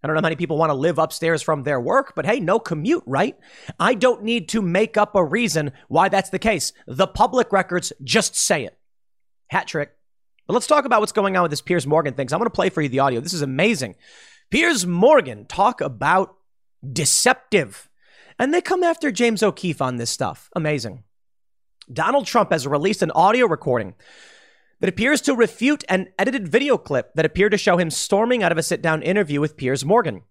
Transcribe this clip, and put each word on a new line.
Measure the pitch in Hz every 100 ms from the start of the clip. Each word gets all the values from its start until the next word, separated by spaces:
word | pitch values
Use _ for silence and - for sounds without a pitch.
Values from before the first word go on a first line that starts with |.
I | 127
don't | 156
know |
how |
many | 160
people | 160 170 156
want | 160
to |
live | 139 156 156
upstairs | 156 - 160 165
from | - 151
their | 131 135
work, | 120 247 269 -
but | 170
hey, | 254
no | 175 220
commute, | - 160 175 339 -
right? | 135 214 - _ - - -
I | 190
don't | 240 254 240
need | 208 233 165
to | 220
make | 185 175 220 220
up | 208
a | 202
reason | 160 196 233 156 147 - _
why | 147 190
that's | 196 185
the | 185
case. | 220 190 - _ -
The | 127 185
public | - 233 254 233
records | 196 165 180 - -
just | 135 165 -
say | - - 165
it. | 104 _ _ _ _ _ _ _ _
Hat | 170 -
trick. | 160 143 _ _ _ _ _ _
But |
let's | 220 -
talk | 294 269
about | 226
what's | 208
going | - 196 190
on |
with | 175
this | 147
Piers | - 175 135
Morgan | 156 147
thing, | 120 131
'cause |
I'm | 156
gonna | 226
play | - 190
for | 175
you | 147
the | 127
audio. | 135 120
This | 151
is | 175
amazing. | 143 131 202 196 123 87 _ - - _ _
Piers | - 339 277
Morgan, | 175 175 226 302 147 104 107
talk | - 202 247
about | - 113 143 185 190 _ _ _ _ _ 135
deceptive. | 123 139 - 240 262 _ 202 123 98 _ _ _ _ - -
And | 262
they | 339
come | 349 370
after | 339 330 294
James | 190 240 220
O'Keefe | 208 - 185 151
on | 131 123
this | 117
stuff. | - 113 - - -
Amazing. | 156 151 113 95 _ _ _ _ _ _ _ _ -
Donald | 123 160 277 233
Trump | 240 202
has | 160 135
released | 143 175 214
an | 165
audio | - 185 240 240
recording | 156 - 123 98 - _ - - - _ _ _ _
that | 185
appears | 185 233 294
to | -
refute | 254 226 - 247 294 -
an | 185 185 -
edited | 202 262 180
video | 214 285 226
clip | - 131 -
that | 156
appeared | 160 - 208
to | 196
show | - 175
him | 170
storming | - - 196 233 247
out | 180
of | 165
a |
sit-down | 156 180 165 160
interview | - 196 170 143
with | 151 -
Piers | 127 135
Morgan. | 135 220 175 95 _